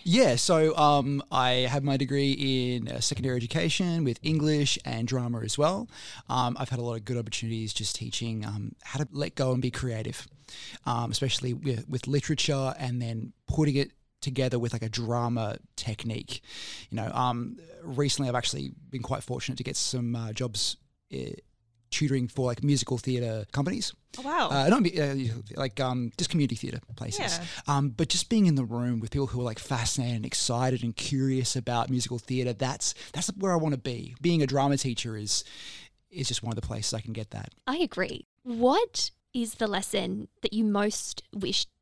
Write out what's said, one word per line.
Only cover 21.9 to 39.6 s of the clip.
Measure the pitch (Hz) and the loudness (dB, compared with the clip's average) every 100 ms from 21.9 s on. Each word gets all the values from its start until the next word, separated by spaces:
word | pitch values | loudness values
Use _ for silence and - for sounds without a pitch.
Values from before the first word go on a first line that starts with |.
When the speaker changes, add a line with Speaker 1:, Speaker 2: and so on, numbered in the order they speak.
Speaker 1:
tutoring | - 147 135 123 | -2 0 0 -2
for, | - 127 | -2 -2
like, | 120 | 0
musical | 143 139 - 123 | 2 2 2 -2
theatre | - 123 117 110 104 | 0 -2 -2 -4 -4
companies. | 139 143 233 - - _ - | -2 -2 -2 -4 -8 _ -10
Speaker 2:
Oh, | |
wow. | 262 330 254 | -2 0 2
Speaker 1:
Uh, | 139 139 | 4 6
not | 254 | 6
mu-, | 175 175 | 4 2
uh, | 143 139 120 113 107 143 | 0 0 -2 -4 -8 -6
like, | 131 - | -4 -2
um, | 131 127 120 - | 0 0 -2 -2
just | 175 | 0
community | 165 135 113 | 2 2 0
theatre | 123 120 - 113 | -6 -8 -10 -10
places. | - 415 247 170 | -6 -4 -2 -4
Speaker 2:
Yeah. | 175 - - | -6 -6 0
Speaker 1:
Um, | 143 143 | 2 2
but | 110 156 | 2 2
just | - - | 2 4
being | 226 185 | 6 6
in | 139 | 6
the | |
room | 117 120 123 117 | 2 0 0 0
with | 113 | 0
people | 143 135 | 0 0
who | 123 | 0
are, | |
like, | 123 110 | -2 -4
fascinated | - 127 117 - 120 117 | -4 0 0 0 0 -2
and | - | -2
excited | - - 120 131 127 | 0 0 2 2 2
and | 117 - | -2 -4
curious | - 135 135 131 123 131 | -2 0 2 2 0 -2
about | 113 120 120 | 0 0 2
musical | 127 - 120 | 0 0 -4
theatre, | - 127 123 | -2 -2 0
that's, | 107 131 139 - - - | 0 -2 -2 -4 -4 -8
that's | - - 196 | -4 -4 -2
where | 190 | 2
I | 170 | 2
wanna | 156 131 | 2 0
be. | 131 120 - 120 | -2 -6 -8 0
Being | 165 170 | 4 4
a | 131 | 4
drama | 139 139 139 | 4 4 4
teacher | 135 113 120 110 | 2 -2 -4 -4
is, | 104 - - - - - - _ _ | 0 -2 -2 -10 -16 -16 -20 _ _
is | 180 139 | -6 -2
just | 123 | -2
one | 113 | -2
of | 113 | -4
the | 113 | -4
places | 113 110 110 | -4 -4 -4
I | |
can | 110 | -4
get | 110 107 | -8 -8
that. | 107 - - - | -10 -12 -8 -4
Speaker 3:
I | 311 | 0
agree. | 330 - 277 - - _ | 0 -2 -4 -6 -14 _
What | 254 226 247 349 480 - - - _ | -6 2 4 4 2 0 -2 -4 _
is | 247 226 | -4 -4
the | - | -2